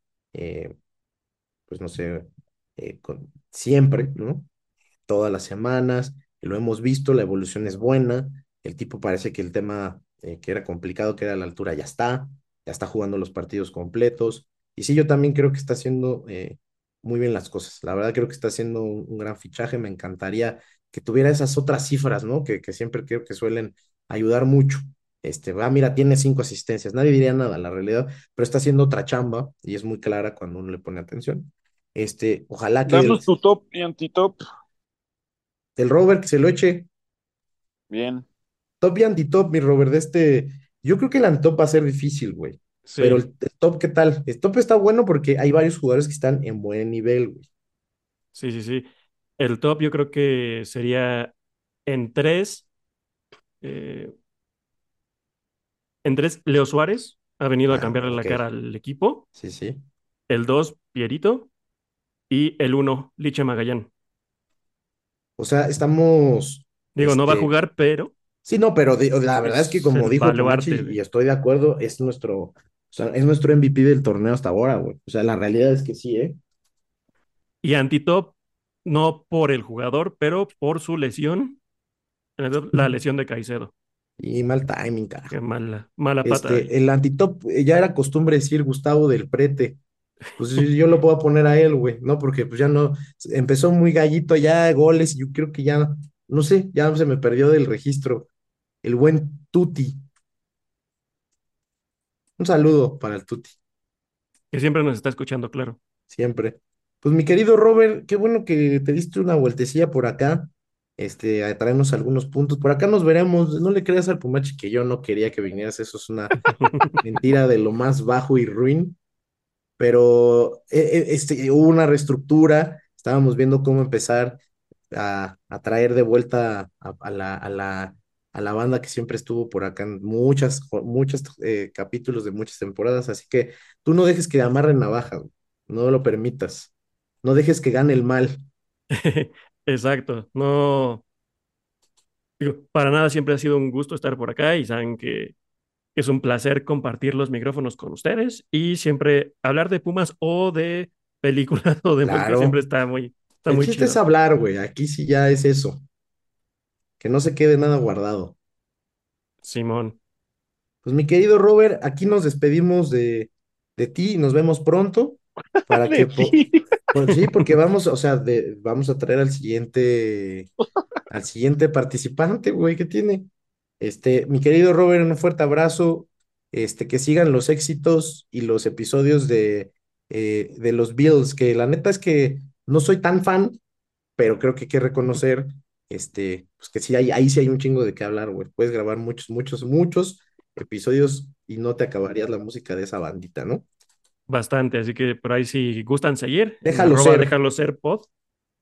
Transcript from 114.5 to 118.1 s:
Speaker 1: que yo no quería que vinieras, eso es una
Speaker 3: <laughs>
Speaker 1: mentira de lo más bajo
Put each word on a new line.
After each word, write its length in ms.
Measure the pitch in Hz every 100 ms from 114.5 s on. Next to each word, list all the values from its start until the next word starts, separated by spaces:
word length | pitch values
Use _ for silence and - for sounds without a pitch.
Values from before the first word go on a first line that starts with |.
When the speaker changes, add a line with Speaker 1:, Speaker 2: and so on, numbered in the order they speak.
| -
Speaker 1:
que 120 | 101
yo 140 | 120
no 180 | 123 123
quería 300 | - 104 110
que 80 | 110
vinieras, 400 | 98 95 107 104
eso 160 | 110 107
es 140 | -
una 180 | 110 104
Speaker 3:
<laughs> 800 | - 466 - 453 147 - - 113
Speaker 1:
mentira 420 | 110 131 135 131
de 100 | 113
lo 140 | 107
más 320 | 113 127 135
bajo 340 | 113